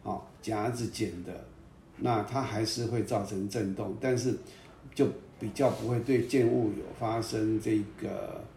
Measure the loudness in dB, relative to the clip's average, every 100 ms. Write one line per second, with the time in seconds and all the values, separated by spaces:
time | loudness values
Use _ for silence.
0 | -4 -6 -8 -12 -4 0 0 -2 -4 -2
1 | -4 -4 -10 -12 -14 -20 -20 -20 -20 -4
2 | 2 2 2 -2 -2 -2 -2 0 0 0
3 | 2 0 0 -2 -2 0 -2 -2 -4 -2
4 | 2 2 2 0 -4 -18 -20 -20 -16 2
5 | 2 2 -14 -8 -8 2 2 2 0 0
6 | 4 2 4 6 6 6 2 0 -8 -4
7 | -2 -2 -2 0 2 2 2 2 0 -6
8 | -6 -6 -6 -8 -12